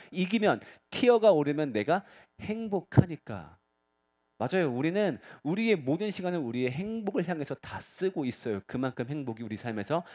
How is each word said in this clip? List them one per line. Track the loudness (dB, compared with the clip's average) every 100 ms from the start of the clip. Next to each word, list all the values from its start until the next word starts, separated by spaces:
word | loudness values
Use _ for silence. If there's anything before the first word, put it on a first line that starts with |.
| -10
이기면, | -2 0 2 2 2 -2 -20 _
티어가 | 2 6 8 8
오르면 | 6 4 0 0
내가 | 0 0 0 -2 -20 _ -14
행복하니까. | -8 -6 -4 -4 6 6 6 -4 -10 -12 -12 -20 _ _ _ _ _ _ _ _
맞아요. | -2 0 0
우리는 | 0 0 2 0 -2 -10 -10
우리의 | -4 0 2 2
모든 | 0 -2 -2
시간을 | -4 -4 -2
우리의 | -2 -2 -2
행복을 | -2 -6 -4 -2 -2 -2
향해서 | -4 -6 -8
다 | -10 -14
쓰고 | -14 -4 -4 -2 -4
있어요. | -4 -4 -4 -4
그만큼 | -4 -4 -4 -6
행복이 | -6 -6 -8
우리 | -8 -8
삶에서 | -6 -6 -2 -2 -4